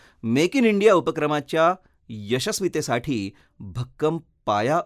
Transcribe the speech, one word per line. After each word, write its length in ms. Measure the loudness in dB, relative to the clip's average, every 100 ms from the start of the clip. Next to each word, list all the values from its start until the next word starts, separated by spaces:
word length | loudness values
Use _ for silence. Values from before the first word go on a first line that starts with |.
| -16 _
मेक 320 | -2 2 2 4
इन 100 | 4
इंडिया 280 | 4 4
उपक्रमाच्या 800 | 4 2 -2 -2 -2 -2 2 2 0 _ _ -16
यशस्वीतेसाठी 1200 | -12 -4 -2 -2 -4 -4 -4 -2 -4 -2 -4 -4 -10 _ -18
भक्कम 600 | -12 -10 -10 -4 -2 -2 -8 _ -2
पाया 360 | 0 0 -2